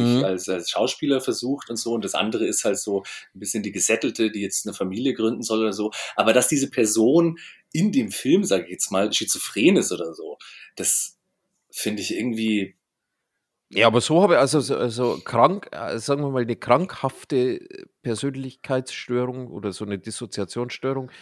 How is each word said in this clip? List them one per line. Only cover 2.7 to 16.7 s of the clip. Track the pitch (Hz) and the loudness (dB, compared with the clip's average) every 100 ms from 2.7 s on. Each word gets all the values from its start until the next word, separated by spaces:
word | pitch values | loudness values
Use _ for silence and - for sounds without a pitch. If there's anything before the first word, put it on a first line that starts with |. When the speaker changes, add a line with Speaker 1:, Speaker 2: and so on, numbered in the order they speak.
| 98 | -2
Speaker 2:
so | - 98 - - - 98 | -2 -4 -4 -14 -18 -12
ein | |
bisschen | 101 113 | -6 -4
die | 101 | -4
Gesättelte, | 95 - 113 131 113 110 | -2 0 2 0 0 -2
die | 104 | 0
jetzt | 98 - 107 | -4 -4 -6
eine | |
Familie | - 92 98 135 | -6 -4 -2 -2
gründen | 117 110 120 | 0 0 0
soll | 110 110 | -2 0
oder | 110 | 0
so, | 98 107 - - - | 0 -4 -4 -6 0
aber | 104 | 4
dass | 120 123 | 4 4
diese | 143 131 | 2 0
Person | - 107 110 113 160 170 165 - - _ | 0 2 4 6 6 4 0 -14 -20 _
in | 156 202 | 0 2
dem | 139 107 | 2 0
Film, | - 131 185 | -2 2 2
sag | 202 95 | 4 0
ich | 87 | -2
jetzt | 90 - | -6 -2
mal, | 95 104 | 0 0
schizophren | - 107 - - 101 147 185 | 0 -2 -2 -4 4 6 6
ist | - | 2
oder | 90 82 80 | -4 -6 -8
so, | 80 73 - - - - | -12 -14 -18 -20 -20 -4
das | 92 - - - _ _ _ _ _ | -2 0 -2 -12 _ _ _ _ _
finde | - 107 104 | -6 -4 -4
ich | 92 92 | -4 -4
irgendwie | 120 113 110 104 95 _ _ _ _ _ _ _ _ _ _ | -2 -2 0 0 -2 _ _ _ _ _ _ _ _ _ _
Speaker 1:
Ja, | - 117 | 2 4
aber | 117 | 4
so | - 160 | 4 4
habe | 196 | 6
ich, | 147 | 6
also, | 135 151 | 4 2
so, | 120 120 | 0 -2
also | 120 113 120 76 | -2 0 -2 -2
krank, | - 117 139 196 - | -2 4 4 4 -8
äh, | - 98 110 | -10 -6 -6
sagen | 123 143 | -2 -2
wir | 143 | 0
mal, | 131 | -2
eine | 117 117 | -2 -4
krankhafte | - | 2